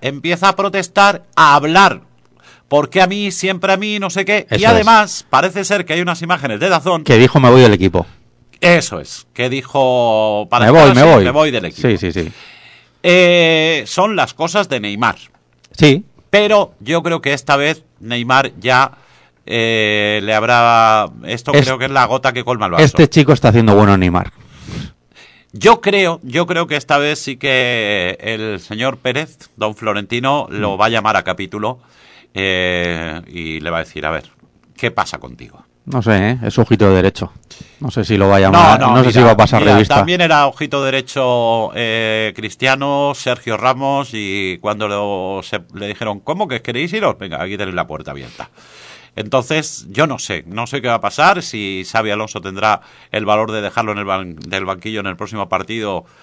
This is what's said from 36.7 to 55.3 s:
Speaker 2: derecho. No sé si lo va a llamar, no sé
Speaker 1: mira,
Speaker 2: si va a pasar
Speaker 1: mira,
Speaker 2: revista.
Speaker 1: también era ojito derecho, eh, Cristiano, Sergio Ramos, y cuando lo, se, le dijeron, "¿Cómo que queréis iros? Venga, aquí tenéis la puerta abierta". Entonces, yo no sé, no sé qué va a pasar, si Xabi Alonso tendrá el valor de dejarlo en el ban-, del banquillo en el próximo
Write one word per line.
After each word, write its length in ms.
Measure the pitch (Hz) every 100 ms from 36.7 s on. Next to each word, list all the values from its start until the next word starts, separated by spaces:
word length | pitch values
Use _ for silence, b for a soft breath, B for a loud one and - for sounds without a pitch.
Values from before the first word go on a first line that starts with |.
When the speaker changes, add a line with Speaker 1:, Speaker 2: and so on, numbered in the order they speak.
| 107 101
Speaker 2:
derecho. 400 | 92 95 - - - _ B B B
No 100 | 139
sé 140 | 120
si 140 | 98 104
lo 100 | 98
va 80 | 98
a 40 |
llamar, 380 | 95 170 165 139
no 160 | 127 123
sé 40 | 127
Speaker 1:
mira, 40 |
Speaker 2:
si 80 | 117
va 80 | 117
a 60 | 107
pasar 240 | 104 110
Speaker 1:
mira, 120 | 101
Speaker 2:
revista. 220 | 107 104 -
Speaker 1:
también 240 | 101 180
era 260 | 165 151 139
ojito 380 | - 147 139
derecho, 840 | 135 135 127 139 127 123 117 113 110
eh, 600 | 110 117 113 110 110 107 101
Cristiano, 760 | 110 - 131 135 139 139 143
Sergio 420 | 139 131 123 - 107
Ramos, 540 | 123 127 135 139 123
y 460 | 113 101 98 95 85
cuando 260 | 104 107 107
lo, 540 | 101 104 95 92 95
se, 180 | - 101 85
le 120 | 98 101
dijeron, 320 | 104 110 101
"¿Cómo 260 | 117 175 196
que 140 | 120
queréis 320 | - 120 165
iros? 240 | 170 170 101
Venga, 240 | 98 73
aquí 140 | 92 101
tenéis 180 | 95
la 120 | 90 80
puerta 240 | 76 73
abierta". 400 | 69 62 - 64 b b b b b b -
Entonces, 720 | 107 131 123 156 151 - -
yo 160 | 104 156
no 120 | 123
sé, 260 | - 87 80
no 200 | 104 117
sé 140 | 139
qué 80 | 123
va 60 |
a 60 | 113
pasar, 420 | 104 - 165 185
si 420 | - 107 101 95 92
Xabi 200 | 113 107
Alonso 300 | 104 110 104
tendrá 420 | 95 95 107 104 b b b
el 140 | 107
valor 260 | 104 107 110
de 120 | 107
dejarlo 280 | 101 - 110
en 60 | 104
el 60 |
ban-, 320 | 98 95 90 76
del 280 | 78 95
banquillo 360 | 92 95 107 110
en 60 | 98
el 100 | 87
próximo 320 | 104